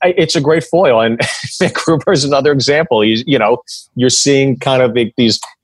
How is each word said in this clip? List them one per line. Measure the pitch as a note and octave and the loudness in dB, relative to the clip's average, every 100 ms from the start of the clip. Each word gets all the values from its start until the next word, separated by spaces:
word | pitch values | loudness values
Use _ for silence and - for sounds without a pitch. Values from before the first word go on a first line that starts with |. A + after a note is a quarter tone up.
i-, | F3+ F3 | 0 0
it's | D#3 E3+ | 0 0
a | |
great | C#3 D#3+ | 0 0
foil. | - E3+ F3 A2+ | 0 0 2 2
And | A2+ A#2 | 2 -2
<laughs> | - - - - | -4 -8 -12 -4
MacGruber | F3+ - - D#3+ - | -4 -2 -2 0 0
is | E3+ | 0
another | C#3 C#3 C#3+ | 0 0 2
example. | C#3+ B2 D3 E3 A2+ | 0 0 0 0 0
He's, | G#2+ A2+ C3+ | 2 0 0
you | C3+ | 0
know, | G#2+ B2 - - - - | 2 0 -4 -20 -14 -2
you're | B2+ | 0
seeing | - C#3+ C#3 C3+ C3+ | 0 2 2 0 -2
kind | C#3 C3 | -2 0
of | B2+ | 2
the, | A#2 A2+ - | 0 -2 0
these | A2+ G#2 - - | 0 0 -8 -8